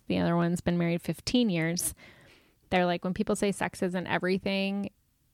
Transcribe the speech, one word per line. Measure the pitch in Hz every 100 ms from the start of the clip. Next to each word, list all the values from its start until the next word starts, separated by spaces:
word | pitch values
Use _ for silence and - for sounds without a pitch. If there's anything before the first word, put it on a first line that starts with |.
| -
the | 180
other | 175 170
one's | 170 175
been | - 175
married | 170 170
fifteen | - 160 - 247 226
years. | 170 165 175 - - - - - - _ _ _
They're | 185 180
like, | 175
when | 185
people | 180 214 208
say | 202
sex | 180 180 -
isn't | 190 185 -
everything, | 175 180 185 202 196 196 202 202 - _ _ _